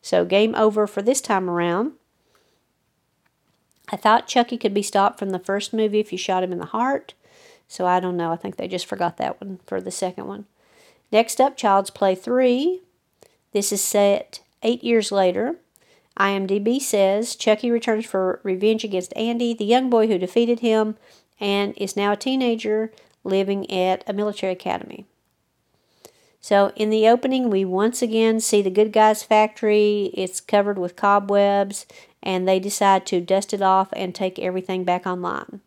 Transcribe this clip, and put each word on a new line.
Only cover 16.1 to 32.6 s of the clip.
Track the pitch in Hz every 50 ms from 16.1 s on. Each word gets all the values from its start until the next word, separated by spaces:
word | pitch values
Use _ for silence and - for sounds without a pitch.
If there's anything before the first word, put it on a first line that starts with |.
| _
I | - 196 196
M | 196 196 196
D | 185 196
B | 208 202 226 247 277
says, | 269 - - 202 196 190 196 208 226 240 -
"Chucky | - - 220 214 214 - 240
returns | 233 233 226 240 220 214 226
for | - - 190 185 185 185 - -
revenge | 196 185 185 202 214 220 220 233
against | 214 196 185 180 - -
Andy, | - 220 233 233 233 240 233 233
the | 226 208
young | 202 233 254 262 254
boy | 240 226 214
who | 220 208
defeated | 180 185 175 - 233 240 233 240 233
him, | 240 233 220 220 214 214 214 _ _ _ _ _ _ _ _
and | _ 208 202 196 202 202 202 -
is | - 202 190 -
now | 202 202 202 208
a |
teenager | 208 - 269 262 262 254 240 226 226 226 214 214 220 220 220 _ _ _ _ _ _ _
living | 190 190 190 196 196 202 196 - -
at | 196 185 185 185 185 - -
a | - 202
military | 202 208 208 202 - - 190
academy." | 180 180 - 185 180 180 - - - - 202 _ _ _ _ _ _ _ _ _ _ _ _ _ _ _ _ _ _ _ _ - _ _ _ _ _ _
So | - - 208 202 202 196 -
in | - 214 214
the | 214 220 214
opening, | 226 233 240 - 262 262 262 254 233
we | 202 190 190
once | 185 185 190 208 233 240 - 247
again | 226 220 226 226 226 226 220
see | 220 - - 208
the | 196 190
good | 185 208 214 220
guys' | 208 220 214 214 214 214 -
factory. | - 214 214 214 214 214 - - 214 208 214 208 208 208 208 202 185 -
It's | - 190 180 - -
covered | - - - 202 202 208 202
with | 196 175 175 -
cobwebs, | - - 202 202 202 196 202 202 202 202 202 202 202 196 196 202 - - _ - - - _ _ _
and | - 190 185 180 185
they | 185 190
decide | 190